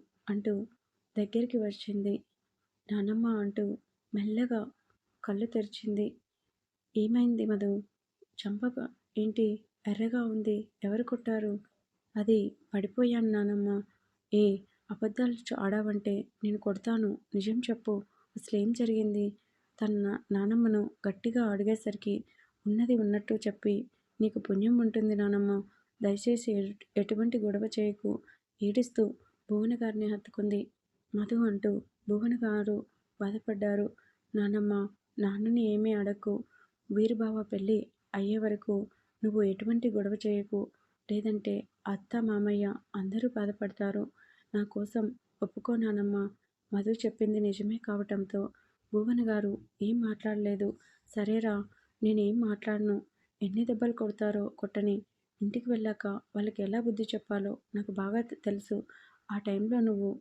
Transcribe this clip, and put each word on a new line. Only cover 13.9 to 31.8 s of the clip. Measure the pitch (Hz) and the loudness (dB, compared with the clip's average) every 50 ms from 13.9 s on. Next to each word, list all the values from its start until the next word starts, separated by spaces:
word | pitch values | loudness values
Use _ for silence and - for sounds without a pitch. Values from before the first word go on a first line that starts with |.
| _ _ _ _ _ _ _ _ - | _ _ _ _ _ _ _ _ 4
"ఏ | 208 208 202 196 196 - - _ _ _ - | 6 6 6 4 2 -4 -12 _ _ _ -12
అబద్ధాలు | 208 - 220 214 208 - 247 247 233 | -6 -4 -4 -2 0 0 0 0 0
చ-, | 226 - - 233 - | -4 -6 -6 -4 -2
ఆడావంటే | 196 196 208 214 214 214 208 202 202 208 202 202 - - _ _ | 0 0 0 0 0 0 -2 -2 0 0 -2 -2 -4 -8 _ _
నేను | - 208 208 208 | -2 -2 -2 -2
కొడతాను, | - 202 190 196 - 233 226 226 220 196 208 - - _ - | -2 -2 -2 -2 -2 0 0 2 2 0 -2 -4 -8 _ -4
నిజం | 202 190 214 226 247 | -2 0 0 0 0
చెప్పు, | 247 - 226 233 - 220 208 202 202 - _ _ _ _ _ | 0 -2 -4 -2 -2 -2 -2 -2 -4 -8 _ _ _ _ _
అసలేం | 220 - - 220 202 202 226 233 | -16 -8 -2 0 0 2 2 0
జరిగింది?" | 233 240 226 220 220 214 214 202 208 208 202 202 - _ _ _ _ _ _ _ - | 0 0 2 2 2 2 2 2 0 0 -2 -4 -8 _ _ _ _ _ _ _ -4
తన | 214 214 208 202 | -2 0 0 0
నా-, | 202 202 202 - - _ 202 | 0 0 -2 -4 -4 _ 0
నానమ్మను | 196 202 208 226 233 233 226 214 208 208 - - _ - | 0 2 2 4 4 4 4 4 2 2 0 -4 _ -4
గట్టిగా | 202 196 196 - 233 226 247 233 | -4 -4 -2 -4 -2 0 2 2
అడిగేసరికి | 214 202 196 202 214 220 214 - 214 202 202 - 208 202 220 - - _ _ - _ _ _ _ | 2 2 2 2 2 0 0 -2 -6 -6 -4 -2 -2 -2 -2 -4 -10 _ _ -20 _ _ _ _
ఉన్నది | 208 208 220 240 240 247 | 0 2 2 4 4 4
ఉన్నట్టు | 226 214 202 202 208 208 - 220 | 4 4 2 2 0 0 0 -2
చెప్పి, | 214 - 214 202 - - 208 202 208 247 - _ _ _ _ _ - | 0 0 -4 -4 -2 0 0 0 0 -2 -6 _ _ _ _ _ 0
"నీకు | 220 214 - 202 | 0 0 0 -2
పుణ్యం | - - 196 190 208 233 240 240 | -2 0 0 2 4 4 6 6
ఉంటుంది | 226 220 214 226 214 214 208 | 4 4 2 2 2 2 2
నానమ్మ, | 202 202 202 202 202 202 202 202 196 202 - _ _ _ _ _ _ | 2 2 2 2 2 2 2 0 0 -2 -6 _ _ _ _ _ _
దయచేసి | 214 202 202 202 - 240 240 233 233 233 208 | 0 0 0 2 2 2 2 2 2 0 0
ఎటు-, | 202 196 196 202 - - - _ | 0 0 -2 -6 -10 -16 -4 _
ఎటువంటి | 208 202 - 220 208 226 233 247 233 | -2 0 0 0 0 0 0 2 0
గొడవ | 208 208 196 208 220 | 0 0 0 0 -2
చేయకు," | 220 - 220 214 208 202 - - 202 - - - - - _ _ _ _ _ | -2 0 0 0 0 -2 -2 -4 -4 -4 -4 -6 -12 -20 _ _ _ _ _
ఏడుస్తూ | 202 202 202 247 240 247 - - 214 202 - - _ _ _ _ _ - | -2 2 2 2 0 2 2 2 2 2 0 -6 _ _ _ _ _ -2
భువన | 214 208 220 233 240 | 0 0 2 0 0
గారిని | 233 233 220 214 214 214 | 0 -2 -2 -2 -2 -2
హత్తుకుంది. | 208 214 202 - - - - 208 208 208 202 - - _ _ _ _ _ _ _ _ - | -2 -2 -4 -6 -8 -6 -2 0 0 0 0 -2 -6 _ _ _ _ _ _ _ _ -4
"మధు" | 208 208 202 233 233 233 | -2 -2 0 2 2 2
అంటూ | 220 202 196 - 208 202 208 | 2 2 2 2 0 0 0